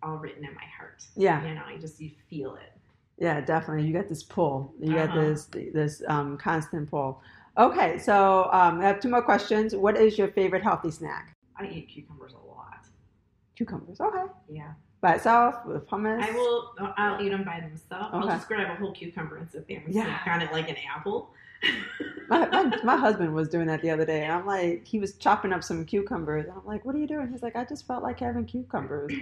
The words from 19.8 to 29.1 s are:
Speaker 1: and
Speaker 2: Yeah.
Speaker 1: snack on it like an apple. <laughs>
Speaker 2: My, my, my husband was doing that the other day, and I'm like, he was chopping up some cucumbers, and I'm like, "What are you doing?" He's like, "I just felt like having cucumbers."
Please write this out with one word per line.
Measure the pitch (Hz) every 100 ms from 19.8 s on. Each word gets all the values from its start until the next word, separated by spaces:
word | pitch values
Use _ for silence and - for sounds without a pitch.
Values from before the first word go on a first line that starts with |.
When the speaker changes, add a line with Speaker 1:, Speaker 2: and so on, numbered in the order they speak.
| 156
Speaker 1:
and |
Speaker 2:
Yeah. | 202 175
Speaker 1:
snack | - 180
on | 170
it | 156
like | 160 160
an | 143 - 147
apple. | 196 226 - - - -
<laughs> | - - - - - - -
Speaker 2:
My, | 339 294
my, | 370 302 -
my | 233 320
husband | 226 196 165
was | 156 156
doing | 170 160
that | 156
the | 165
other | 156 160
day, | 156
and | 151
I'm | 175 196
like, | 190 175 170 -
he | 220
was | 196 -
chopping | 196 208 202
up | 180
some | - 165
cucumbers, | 165 196 202 170 151 151 151
and |
I'm | 190
like, | 202 208 254
"What |
are | 294
you | 302
doing?" | 302 247
He's | 247
like, | 233 233
"I | 254
just | 294 -
felt | 254
like | 254 240
having | 240 240 233
cucumbers." | 247 247 220 135 143 143